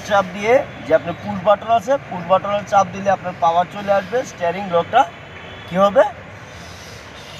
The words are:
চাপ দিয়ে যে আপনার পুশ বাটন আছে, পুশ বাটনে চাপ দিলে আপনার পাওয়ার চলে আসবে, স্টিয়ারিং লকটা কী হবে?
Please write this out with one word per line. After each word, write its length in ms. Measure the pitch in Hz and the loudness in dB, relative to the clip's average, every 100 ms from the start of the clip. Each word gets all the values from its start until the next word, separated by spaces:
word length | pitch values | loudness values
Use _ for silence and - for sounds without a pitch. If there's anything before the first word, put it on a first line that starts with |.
| - | 0
চাপ 180 | 202 185 196 | 2 2 -2
দিয়ে 180 | 214 262 - - 127 | 2 4 2 -8 2
যে 60 | 160 | 2
আপনার 160 | 170 170 | 2 -8
পুশ 140 | 202 202 185 | -8 -2 2
বাটন 240 | 202 220 233 | 2 2 0
আছে, 140 | 247 277 - | 2 -2 -4
পুশ 140 | 180 170 | -8 2
বাটনে 300 | 185 202 202 196 | 2 2 -4 0
চাপ 140 | 202 180 190 | 2 2 -2
দিলে 140 | 196 185 | -2 0
আপনার 180 | 175 180 | -2 -2
পাওয়ার 220 | 165 170 175 202 | 0 2 0 -2
চলে 160 | 202 196 | 0 0
আসবে, 180 | 185 240 - | 0 -4 -4
স্টিয়ারিং 340 | - 170 185 196 170 | -4 -4 -4 -2 -2
লকটা 260 | 170 233 - - - - - - - | 2 2 2 -2 -18 -18 -16 -16 -6
কী 80 | 175 | 2
হবে? 200 | 202 220 403 - - - - - - - - - - - - | 4 4 2 -2 -18 -18 -18 -18 -18 -18 -18 -18 -18 -18 -18